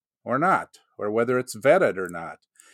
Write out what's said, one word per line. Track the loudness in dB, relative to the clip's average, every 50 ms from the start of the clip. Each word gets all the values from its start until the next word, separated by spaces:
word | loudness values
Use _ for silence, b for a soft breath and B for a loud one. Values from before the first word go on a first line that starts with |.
| _ _ _ _
or | -6 -4 -2 0
not, | 2 2 2 0 -2 -6 -16 _ _ _ _ -8
or | -6 -2
whether | 0 0 0 2 0
it's | -2 -2 -4 -8
vetted | 0 4 4 4 6 4 2 0
or | -2 -6 -8
not. | -8 -10 -12 -12 -14 -18 _ _ b b b b